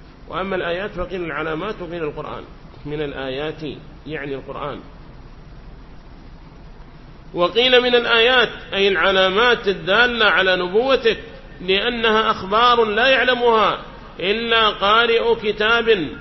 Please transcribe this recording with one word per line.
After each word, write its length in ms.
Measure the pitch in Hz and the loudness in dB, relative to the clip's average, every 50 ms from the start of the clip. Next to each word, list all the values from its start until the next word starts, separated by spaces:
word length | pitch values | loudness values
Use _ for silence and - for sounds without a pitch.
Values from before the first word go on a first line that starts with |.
| - - - - - | -20 -20 -20 -20 -16
وأما 280 | - - 165 190 196 190 | -10 -8 -6 -4 -4 -4
الآيات 360 | 180 170 170 170 180 202 208 | -4 -2 -4 -4 -4 -6 -8
فقيل 320 | - 170 180 - 185 185 175 | -8 -8 -8 -6 -6 -6 -6
العلامات 580 | 160 139 147 156 160 156 156 180 214 214 - | -6 -6 -4 -4 -4 -4 -4 -6 -6 -8 -8
وقيل 220 | 180 160 170 175 160 | -10 -10 -8 -6 -6
القرآن، 400 | 147 143 151 143 - 117 110 - - - - - - - - - | -6 -6 -8 -10 -10 -12 -12 -14 -16 -18 -20 -20 -20 -20 -14 -10
من 160 | 147 147 151 | -8 -6 -6
الآيات 600 | 151 143 131 127 135 135 131 135 147 156 151 - 160 143 110 - - - - - - | -6 -6 -6 -8 -6 -6 -6 -4 -6 -6 -6 -8 -10 -10 -10 -12 -14 -18 -20 -16 -12
يعني 280 | 143 156 147 139 147 135 | -10 -10 -8 -8 -8 -8
القرآن. 440 | 131 120 135 131 - 143 143 123 98 - - - - - - - - - - - - - - - - - - - - - - - - - - - - - - - - - - - - - - - - - - - - - - - - - - - | -8 -10 -10 -10 -8 -8 -8 -8 -10 -14 -16 -20 -20 -20 -20 -20 -20 -20 -20 -20 -20 -20 -18 -18 -18 -18 -18 -18 -18 -18 -18 -20 -20 -20 -20 -20 -20 -20 -20 -20 -20 -20 -20 -20 -20 -20 -20 -20 -20 -20 -20 -20 -20 -20 -20 -20 -20 -18 -10 -2
وقيل 480 | 165 175 180 202 226 247 254 247 247 | 0 0 2 4 2 4 6 6 6
من 140 | 247 247 240 | 6 6 4
الآيات 540 | 240 233 233 233 226 226 247 262 254 220 208 - - - - - | 2 4 4 4 4 4 4 4 4 2 2 -2 -10 -12 -6 -2
أي 140 | 196 196 | 0 2
العلامات 800 | 202 190 160 170 190 196 190 190 185 185 208 240 247 233 233 - | 2 4 4 2 4 4 4 2 2 2 2 4 4 2 2 0
الدالة 580 | 202 190 170 160 170 196 220 240 247 240 226 220 | -2 -2 -2 0 2 2 4 4 2 2 2 2
على 300 | 202 160 175 190 185 185 | 2 4 4 2 2 2
نبوتك، 640 | 180 185 180 185 220 247 269 269 262 - 226 202 - - - - - - - - - | 0 0 0 0 0 2 2 2 2 2 0 -2 -2 -6 -14 -18 -18 -18 -18 -16 -8
لأنها 720 | 185 180 190 202 208 240 240 233 226 226 214 220 220 220 | -2 0 0 0 0 -2 -2 0 2 2 2 2 2 2
أخبار 540 | 208 - 190 185 202 220 240 247 240 233 226 | -2 -2 -2 0 2 4 4 6 4 4 4
لا 220 | 214 208 214 247 | 2 2 2 4
يعلمها 720 | 269 262 254 247 254 254 240 240 240 226 220 208 175 139 - - - - - - - - - | 4 4 4 4 2 2 2 2 4 4 4 4 2 0 -2 -8 -14 -16 -18 -18 -16 -10 -4
إلا 500 | 170 190 208 226 233 233 226 226 220 214 | -2 -2 -2 -2 0 2 2 4 4 2
قارئ 640 | 190 - 190 202 214 226 233 233 226 226 214 233 226 | 2 2 2 4 4 4 4 4 2 2 2 2 0
كتاب 760 | 226 208 214 202 208 214 214 233 233 240 226 220 190 156 123 - - | 0 0 -4 -2 0 2 2 2 2 2 2 2 2 0 -4 -8 -12